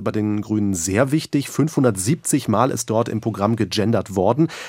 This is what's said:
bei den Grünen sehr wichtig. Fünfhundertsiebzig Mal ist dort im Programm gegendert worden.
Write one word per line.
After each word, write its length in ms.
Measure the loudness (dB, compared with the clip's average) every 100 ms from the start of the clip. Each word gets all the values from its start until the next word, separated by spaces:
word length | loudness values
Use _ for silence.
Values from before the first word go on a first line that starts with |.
bei 100 | -4
den 280 | -2 -2 -2
Grünen 320 | -2 -2 0
sehr 380 | -2 0 2 2
wichtig. 400 | 0 0 -4 -2
Fünfhundertsiebzig 960 | 0 0 2 2 2 0 -2 0 -2 2
Mal 240 | 2 2
ist 200 | 0 -2
dort 180 | -2 0
im 120 | -2
Programm 360 | -4 0 0 0
gegendert 580 | 0 0 2 0 0
worden. 320 | 0 2 2 0 -2